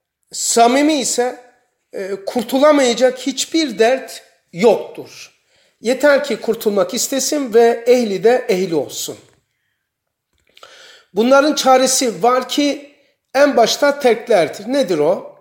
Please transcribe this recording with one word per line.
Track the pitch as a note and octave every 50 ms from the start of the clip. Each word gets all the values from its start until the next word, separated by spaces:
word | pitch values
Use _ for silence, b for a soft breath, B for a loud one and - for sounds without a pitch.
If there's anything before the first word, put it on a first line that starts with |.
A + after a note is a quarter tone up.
| _ _ _ _ _ _
samimi | - - - - - A#3 A#3 A#3+ B3+ C#4 D4 D4+ D#4
ise, | C#4 A3+ - - A#3+ A#3+ B3+ - - - _ _ _ _ _ _ _ _ _ -
e, | G#3 F#3+ F#3+ G3+ G3 -
kurtulamayacak | - - B3 G#3+ - C4 C4+ C#4+ D4+ D4+ C#4+ C4 A#3+ A#3 - B3+ B3+ B3+ -
hiçbir | - C#4 - - - - - D#4+ D#4+ C4 G#3 F3
dert | A3 A#3+ C4 C4 C4 - - - _ _ _ _ _ _ -
yoktur. | E3 A3 A3+ F3+ D#3 - - - D#3 B2+ - - - - - _ _ _ _ _ _ _ _ _ _
Yeter | - A3 C4 B3+ C#4 D4 C#4 C4+ C#4+
ki | - A3 G#3
kurtulmak | - A#3 G#3+ A3 - G#3+ G3+ G3 F3 F#3 B3+
istesin | A3+ - - C#4 C4 - - D#4 D4 C#4 A#3 G3
ve | A#3 A#3 A#3 A#3 - -
ehli | B3 B3 B3+ A#3+ G#3 G3 F3+ F3
de | A3+ B3 B3 - -
ehli | F#3+ F#3 F#3+ F3 E3
olsun. | D3 A#2+ A2 - - - - B2 - - _ _ _ _ _ _ _ _ _ _ _ _ _ _ _ _ _ _ _ _ _ _ _ _ _ B B B B B B B B B B B B B
Bunların | F#3+ A3+ B3+ C4+ C#4 C#4 D4+ -
çaresi | - - C4 C4 C4 C4 B3+ - - C4+ A#3 F#3+ E3 F#3+
var | A#3+ B3+ C4 B3+ -
ki | - D4 C#4+ C#4+ C#4 D4 - - _ _ _ _ _ _ _ _ -
en | C4 C#4+ C#4+ -
başta | B3 A3 G3 - - D4 C#4+ C#4+ C#4+
terklerdir. | - B3 A3 A#3 - - A3 F3+ D#3 C3+ - - G3 B3 C4+
Nedir | C#4+ C4 - F3+ D3+
o? | C#3+ D#3+ G3 A#3+ - - - _